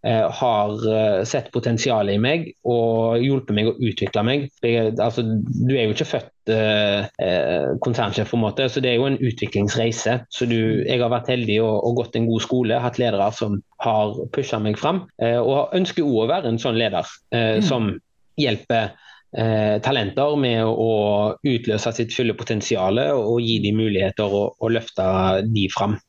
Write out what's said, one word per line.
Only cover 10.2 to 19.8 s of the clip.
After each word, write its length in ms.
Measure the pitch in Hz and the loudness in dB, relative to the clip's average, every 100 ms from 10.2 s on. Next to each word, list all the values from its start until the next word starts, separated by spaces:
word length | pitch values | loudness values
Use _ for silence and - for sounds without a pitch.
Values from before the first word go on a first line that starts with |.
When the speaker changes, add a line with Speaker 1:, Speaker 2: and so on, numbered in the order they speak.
| - | -4
Speaker 1:
Så 160 | - 120 | -4 0
du, 380 | 117 110 104 123 | 2 2 0 0
jeg 140 | 127 | 0
har 100 | 120 | 0
vært 160 | 120 120 | 0 0
heldig 340 | 127 113 104 | -2 0 2
og, 180 | 113 104 120 | 2 0 0
og 100 | 120 | -2
gått 180 | 113 117 | -2 0
en 100 | 113 | 0
god 160 | 113 | 0
skole, 360 | - 127 117 123 | 0 0 2 0
hatt 200 | 123 120 | 0 0
ledere 340 | 120 101 101 | 0 2 0
som 280 | 101 107 101 - _ | 0 -4 -4 -6 _
har 320 | 113 110 107 120 123 | -2 0 0 -4 -6
pushet 320 | - 135 113 | -4 -4 -2
meg 160 | 107 107 | -2 -2
fram, 280 | 147 185 185 - | -2 -2 -6 -4
eh, 160 | 117 120 | 0 2
og 360 | 117 139 151 | 2 0 0
ønsker 280 | 185 185 - | 0 -2 0
også 200 | 147 113 | 0 2
å 80 | 113 | 2
være 160 | 175 135 | 0 0
en 120 | 113 | -2
sånn 200 | 135 113 | 0 0
leder, 280 | 113 92 - - _ | 0 -2 -4 -10 _
eh, 240 | 117 110 110 | 0 2 2
Speaker 2:
Mm. 60 | |
Speaker 1:
som 360 | 196 131 107 87 _ _ _ - | 2 2 0 -4 _ _ _ -2
hjelper, 540 | 143 107 - 117 104 - - - _ - | 0 0 0 0 0 -8 -20 -20 _ -2
eh, 440 | 113 110 107 107 | 0 2 2 0